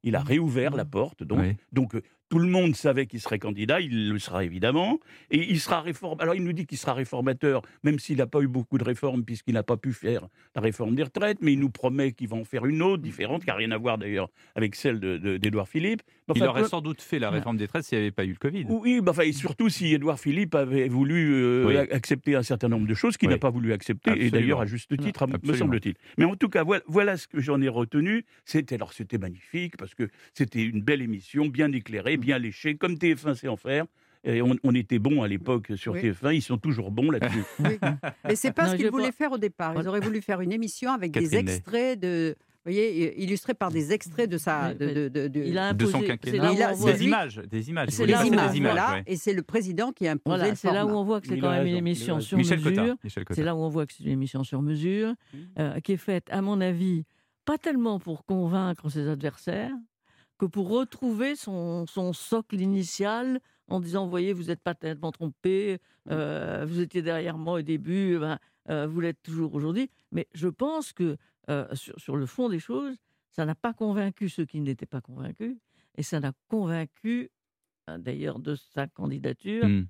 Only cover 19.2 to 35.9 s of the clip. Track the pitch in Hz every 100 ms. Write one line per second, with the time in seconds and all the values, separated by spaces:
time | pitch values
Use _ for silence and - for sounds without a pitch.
19.2 | 160 139 160 147 226 - 170 151 147 139
20.2 | 147 151 196 160 135 135 131 123 139 170
21.2 | 156 135 123 123 127 143 139 135 - 135
22.2 | 147 139 120 120 120 113 107 110 240 -
23.2 | - 117 135 120 113 104 - 104 - 220
24.2 | 123 113 117 139 104 117 - 139 147 190
25.2 | 135 117 110 123 160 117 101 87 - -
26.2 | 165 190 226 190 160 196 - 170 202 185
27.2 | - 156 131 143 135 117 113 147 170 220
28.2 | - _ - 156 139 117 101 - 104 117
29.2 | 92 90 - 170 175 - 95 - 110 _
30.2 | - - 127 117 113 110 104 147 120 104
31.2 | 95 139 151 127 151 131 104 107 101 151
32.2 | 120 131 117 98 156 151 185 165 170 143
33.2 | 151 127 139 110 127 143 165 _ _ _
34.2 | 135 117 123 127 135 123 107 120 117 147
35.2 | 107 95 90 123 107 101 -